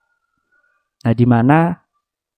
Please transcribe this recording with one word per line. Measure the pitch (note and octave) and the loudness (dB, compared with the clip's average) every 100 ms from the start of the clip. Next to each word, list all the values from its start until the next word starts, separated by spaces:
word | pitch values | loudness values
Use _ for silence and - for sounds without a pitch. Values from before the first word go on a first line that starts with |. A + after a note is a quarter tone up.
| C6+ C6+ _ _ _ _ _ _ _ _ | _ _ _ _ _ _ _ _ _ _
Nah, | A#2 | -4
di | A2+ B2 | 0 0
mana | A#2 B2 D#3 E3+ F3 _ _ _ _ _ | 2 2 0 -2 -6 _ _ _ _ _